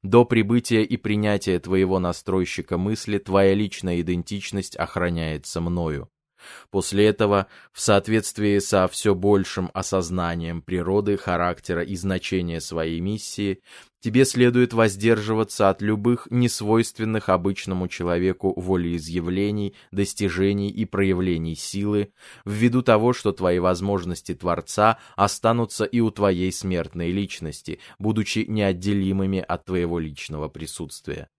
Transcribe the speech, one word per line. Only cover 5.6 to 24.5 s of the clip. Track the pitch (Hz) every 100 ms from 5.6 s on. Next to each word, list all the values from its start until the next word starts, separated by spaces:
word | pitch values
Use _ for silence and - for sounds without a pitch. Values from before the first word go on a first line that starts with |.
мною. | 85 87 82 71 - _ _ _ - - -
После | 98 - 98 107
этого, | 101 107 98 95 - _
в | -
соответствии | - 101 98 110 101 - 104 101
со | - 98 92
все | - 107
большим | 92 101 101 92 - 90
осознанием | 95 92 95 85 92 85 85 82 82
природы, | - 90 85 101 104 101
характера | - 87 87 87 - 85
и | 87 92
значения | 95 92 - 92 87 82
своей | - 82 80 82
миссии, | 92 107 - - 101 92 _ - - _
тебе | 117 120 135
следует | 123 123 123 123
воздерживаться | 113 113 98 113 113 104 110 110 - 98
от | 95
любых | 104 107 113 120 -
несвойственных | 123 120 - 104 113 113 - 110 110 -
обычному | 92 95 98 - 92 90
человеку | - 87 87 92 90 95
волеизъявлений, | 90 90 92 85 85 80 87 85 92 104 104 101 - _
достижений | 95 101 - 101 85 98 101 101
и | 104
проявлений | 104 98 98 90 92 85 82
силы, | 78 - 98 101 104 101 _ - -
ввиду | 101 104 120 123
того, | 123 110 117
что | 123 107
твои | - 92 87
возможности | 90 87 98 101 87 85 -
Творца | 85 87